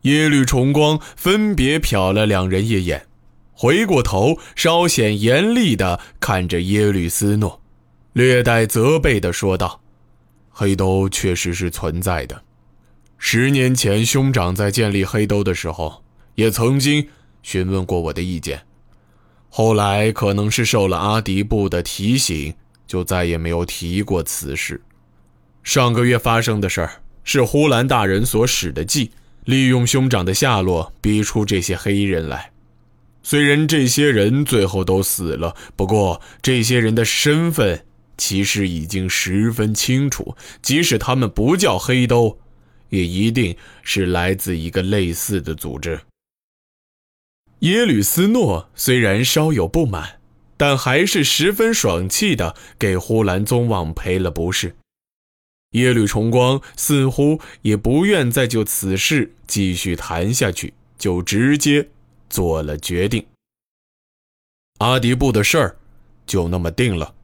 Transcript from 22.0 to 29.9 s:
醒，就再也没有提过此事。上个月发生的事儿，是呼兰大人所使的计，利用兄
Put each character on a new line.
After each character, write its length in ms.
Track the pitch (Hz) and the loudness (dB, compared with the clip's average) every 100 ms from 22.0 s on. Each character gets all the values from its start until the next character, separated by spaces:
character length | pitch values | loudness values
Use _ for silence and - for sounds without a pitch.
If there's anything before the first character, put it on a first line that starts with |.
| 98 131 | 0 0
醒， 380 | - 78 71 - _ _ - | 0 -4 -6 -10 _ _ -8
就 160 | 92 | -6
再 220 | 87 92 | -2 -2
也 120 | 87 82 | -2 -2
没 140 | 82 | -2
有 160 | 85 87 | -4 -4
提 340 | - 85 92 | -8 -4 -4
过 220 | 101 92 | -2 -2
此 320 | 76 - 69 | -4 -8 -8
事。 260 | 69 - - _ _ _ _ _ _ _ _ | -8 -8 -10 _ _ _ _ _ _ _ _
上 280 | - 143 123 | -2 2 2
个 120 | 117 | 2
月 120 | 123 120 | 2 2
发 240 | 120 117 | 2 0
生 200 | 117 110 | 0 -2
的 80 | 98 | -2
事 140 | - | -2
儿， 200 | 80 - - - | -6 -8 -20 -16
是 180 | - 139 | -2 0
呼 240 | 117 143 151 | 2 2 2
兰 200 | 120 131 | 2 2
大 200 | 127 98 | 2 2
人 180 | 95 | 2
所 220 | 117 110 - | 2 2 0
使 240 | - 90 | 0 -4
的 140 | 65 | -6
计， 260 | 85 - 110 - _ - | -4 -2 -4 -8 _ -12
利 220 | - 131 131 | -2 2 4
用 180 | 127 | 2
兄 240 | 120 | 2